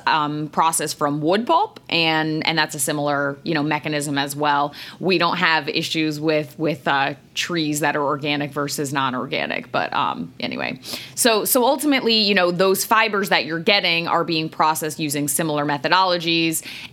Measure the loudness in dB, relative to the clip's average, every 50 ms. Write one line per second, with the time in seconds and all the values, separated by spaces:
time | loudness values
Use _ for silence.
0 | 0 2 2 2 2 0 -2 -4 -6 -2 2 2 2 2 2 0 -2 -4 -2 0
1 | 0 0 0 2 2 2 2 2 2 2 2 2 2 0 -6 -10 -6 -2 0 2
2 | 2 2 2 2 2 0 0 0 0 0 2 0 0 0 -2 -4 -4 -2 -2 -2
3 | 0 0 0 0 0 -2 -4 -6 -4 -2 -2 0 0 0 0 -2 -2 -2 -4 -2
4 | -2 -2 -2 -2 -2 -2 -2 -2 0 2 2 2 2 0 -4 -10 -16 -16 -10 -4
5 | 0 2 2 2 2 2 0 2 2 4 2 2 0 0 -2 -2 -2 -2 -2 -2
6 | -2 -2 -2 -2 0 0 0 0 -2 -4 -6 -4 -4 -4 -2 -2 0 0 2 2
7 | 0 -2 -4 -8 -14 -12 -6 -6 -4 -2 -2 -2 -2 -2 -2 0 0 0 0 0
8 | 0 -2 -2 -2 -2 -2 -2 -2 -4 -4 -4 -4 -4 -4 -4 -4 -4 -2 -2 0
9 | 0 0 -2 -4 -4 -4 -4 -4 -4 -4 -4 -6 -6 -4 -2 -2 -2 -2 -2 -2
10 | -2 -2 -2 -4 -8 -10 -10 -10 -8 -8 -6 -6 -6 -6 -8 -10 -12 -12 -12 -12
11 | -14 -10 -2 0 2 2 2 2 0 2 2 2 4 2 2 2 2 0 0 2
12 | 2 2 4 4 4 4 4 4 2 2 2 2 2 2 2 2 2 2 4 4
13 | 2 2 0 -2 0 2 2 2 0 0 -4 -2 2 2 2 4 4 2 0 0
14 | 0 0 0 0 0 0 0 -2 -2 -2 0 0 2 2 2 0 -2 -6 -4 -4
15 | -4 -2 -2 -2 -2 -2 -2 -2 0 0 0 0 0 0 -2 -2 0 2 2 4
16 | 4 2 0 0 0 0 0 2 2 0 0 -2 -6 -8 -14 -14 -14 -6